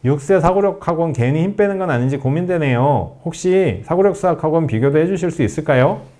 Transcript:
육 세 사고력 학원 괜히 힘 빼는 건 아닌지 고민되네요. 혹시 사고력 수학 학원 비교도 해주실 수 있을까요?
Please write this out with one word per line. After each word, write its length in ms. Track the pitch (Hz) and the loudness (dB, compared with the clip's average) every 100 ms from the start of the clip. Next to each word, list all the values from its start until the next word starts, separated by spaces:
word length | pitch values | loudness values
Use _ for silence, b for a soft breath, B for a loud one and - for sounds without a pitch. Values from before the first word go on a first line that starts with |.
| 123 | 0
육 160 | 147 | -2
세 180 | - 190 | 2 2
사고력 480 | 170 185 196 196 - | 4 2 0 -2 -4
학원 240 | 160 165 | -2 -2
괜히 320 | 131 120 151 | 0 0 0
힘 120 | 180 202 | -2 0
빼는 200 | 202 190 | 0 0
건 120 | 185 | -2
아닌지 280 | 123 127 135 | 0 0 -2
고민되네요. 1000 | 131 151 180 175 147 120 139 131 82 - 170 | -2 -2 -2 -2 0 2 2 0 -4 -8 -10
혹시 560 | - 185 190 180 92 - | -4 0 2 2 -2 -4
사고력 300 | 175 196 - | 0 2 2
수학 260 | 185 156 | -2 0
학원 240 | 156 165 156 | 0 0 0
비교도 300 | 110 135 143 | 0 2 2
해주실 340 | 170 190 170 | 2 0 -4
수 120 | - | -2
있을까요? 580 | 117 - 151 135 131 - - | -2 -2 0 2 2 0 -10